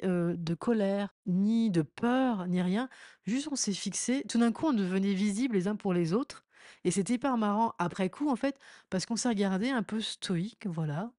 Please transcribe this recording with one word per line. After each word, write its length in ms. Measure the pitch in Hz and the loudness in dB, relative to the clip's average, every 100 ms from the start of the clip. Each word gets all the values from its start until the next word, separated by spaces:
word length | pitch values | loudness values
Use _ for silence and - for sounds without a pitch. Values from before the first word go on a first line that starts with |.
euh, 320 | 190 175 170 170 | 0 0 0 -2
de 180 | 165 | -2
colère, 600 | 170 - 226 196 196 202 _ - | -2 0 2 2 0 -2 _ -2
ni 440 | 180 202 226 226 | 2 2 4 2
de 120 | 170 | 2
peur, 640 | 151 - 233 254 262 214 180 | 0 -2 0 2 2 0 0
ni 160 | 180 | 0
rien. 260 | 180 196 262 - - - | 2 0 -2 -8 -20 -12
Juste, 240 | - 247 294 | -4 -2 -2
on 60 | 277 | -4
s'est 160 | - | -2
fixés. 520 | 185 - 175 - 262 214 | -4 -4 -4 -2 -2 0
Tout 100 | 226 | 2
d'un 140 | 233 | 2
coup, 140 | 226 320 | 2 2
on 60 | |
devenait 420 | 240 185 190 196 | 2 2 2 2
visibles 400 | 196 208 196 262 | 2 2 2 0
les 120 | 208 180 | 2 0
uns 100 | 208 | -2
pour 160 | 202 | 0
les 200 | 175 170 | 2 2
autres. 320 | 196 294 - - - - - | 0 -2 -8 -20 -20 -20 -6
Et 80 | 180 | -2
c'était 240 | 180 185 | 0 0
hyper 220 | 240 277 247 | 0 0 0
marrant 380 | 208 208 226 - | 2 2 0 0
après 320 | 175 - 185 | -4 -2 -4
coup, 180 | - 294 | -2 -2
en 60 | |
fait, 240 | 247 269 - - - - | 0 -2 -4 -12 -20 -6
parce 160 | 185 - | -4 -2
qu'on 80 | |
s'est 140 | 226 247 | -2 0
regardé 420 | 214 196 190 233 | 2 2 0 0
un 140 | 269 | -2
peu 160 | 185 214 | -2 -4
stoïque, 680 | 208 - - 175 196 - 208 | -6 -6 -4 -2 -4 -6 -6
voilà. 460 | 165 156 147 226 | -4 -2 -2 -6